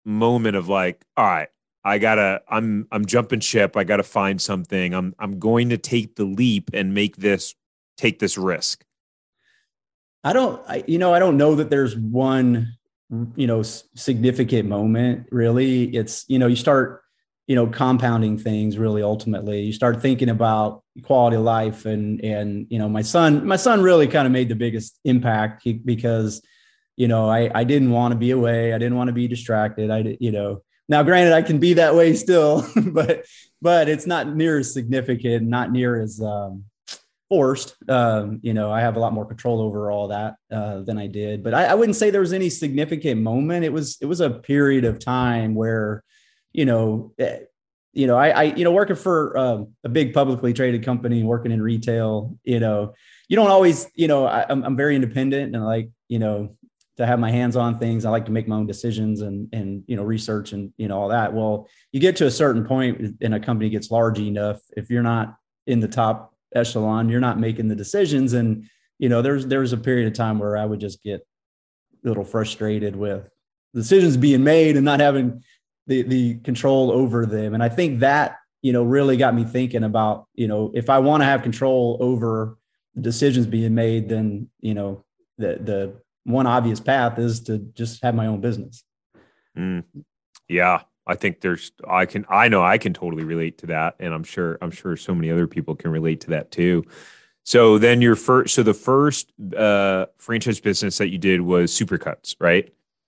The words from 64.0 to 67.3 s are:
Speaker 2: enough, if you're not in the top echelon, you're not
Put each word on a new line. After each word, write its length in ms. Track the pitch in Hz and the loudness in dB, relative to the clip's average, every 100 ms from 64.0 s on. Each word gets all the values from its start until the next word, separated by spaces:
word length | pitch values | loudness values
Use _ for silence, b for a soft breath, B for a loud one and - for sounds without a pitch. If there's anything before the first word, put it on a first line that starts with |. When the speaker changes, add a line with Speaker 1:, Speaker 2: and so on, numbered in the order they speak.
| 113 110 | 0 0
Speaker 2:
enough, 420 | 104 104 104 104 _ - | -4 -4 -4 -6 _ -12
if 140 | 110 | -6
you're 120 | 120 | -2
not 340 | 117 117 110 - _ _ - | 0 0 -4 -10 _ _ -4
in 100 | 120 | -2
the 80 | 107 | -2
top 460 | 123 110 113 - _ _ | 0 0 -2 -6 _ _
echelon, 540 | 123 117 117 107 110 113 | -2 -2 -2 -2 0 0
you're 120 | 120 | 0
not 180 | 123 | 0